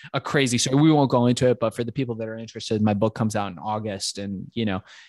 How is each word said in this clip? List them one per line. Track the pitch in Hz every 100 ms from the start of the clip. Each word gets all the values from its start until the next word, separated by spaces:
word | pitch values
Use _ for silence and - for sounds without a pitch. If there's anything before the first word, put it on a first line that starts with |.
| -
a | 139
crazy | - 151 135 120
story. | 135 135
We | 160
won't | 151 131
go | 127 120
into | 123 127
it, | 120
but | 113 -
for |
the | 117
people | 139 123 113
that | 110
are | 113
interested, | 113 113 - 110
my | 107
book | 101 110
comes | - 110 107
out | 101
in | 85
August, | 107 107 107 98 - -
and, | 101 95 90
you | 117
know, | 110 92 - -